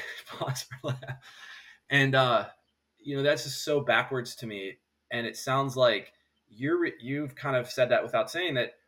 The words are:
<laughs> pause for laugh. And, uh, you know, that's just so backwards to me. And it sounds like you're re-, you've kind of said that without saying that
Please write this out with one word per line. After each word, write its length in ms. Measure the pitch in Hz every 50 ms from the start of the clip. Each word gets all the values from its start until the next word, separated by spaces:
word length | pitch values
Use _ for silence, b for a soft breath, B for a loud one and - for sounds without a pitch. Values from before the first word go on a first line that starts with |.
| - - -
<laughs> 140 | - -
pause 380 | - - - - - 131 - -
for 240 | - - - - 143
laugh. 300 | 131 - - 139 131 - B B B B B B B B B B B B B _
And, 240 | 139 139 135 135 135
uh, 340 | 135 131 123 117 104 101 - - _ _ _ _ _ _ _ _ _
you 180 | _ 139 143
know, 60 | 139 139
that's 220 | 147 151 143 -
just 200 | 139 131 - -
so 160 | 156 147 143
backwards 540 | 117 120 113 113 120 - 135 127 120 - -
to 100 | - 127
me. 320 | 110 104 98 98 95 90 - _ _ _ _ _ _
And 160 | 120 117 117
it 100 | 113 -
sounds 400 | - - 135 131 135 139 135 110
like 360 | 131 127 120 110 98 - - _ _ _ _ _ _ _ _
you're 300 | 107 107 131 151 170 180
re-, 160 | 339 - - -
you've 340 | 113 127 139 147 151 135 -
kind 200 | - 139 139 131
of 120 | 123 123 -
said 200 | - 135 123 117
that 120 | 120 107 110
without 280 | 110 - 113 110 -
saying 240 | - 170 180 170 139
that 180 | 123 113 - - _ _